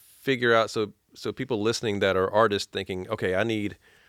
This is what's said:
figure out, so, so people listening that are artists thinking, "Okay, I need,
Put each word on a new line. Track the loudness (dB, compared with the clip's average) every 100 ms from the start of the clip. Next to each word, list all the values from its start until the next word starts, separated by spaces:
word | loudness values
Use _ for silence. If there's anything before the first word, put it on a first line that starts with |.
| _ _
figure | -4 0 4
out, | 4 2
so, | -2 -6 -8 _
so | -10 -8
people | -6 -4 -2
listening | 0 -2 -2 0
that | 2 2
are | 2
artists | 4 4 2 -4
thinking, | -8 -6 -8 -8
"Okay, | -4 -2
I | 0
need, | 0 -2 -4 -8 _ _